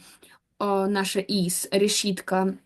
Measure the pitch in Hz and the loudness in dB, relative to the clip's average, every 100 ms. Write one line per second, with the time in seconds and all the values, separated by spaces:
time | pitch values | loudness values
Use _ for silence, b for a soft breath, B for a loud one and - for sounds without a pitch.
0 | b b b b _ - 202 196 196 202 | b b b b _ -6 0 0 2 0
1 | 190 208 190 202 175 - - 202 208 208 | -2 -2 -2 0 0 -2 -2 2 2 2
2 | 208 185 - 185 190 190 | -2 -4 -2 0 0 -2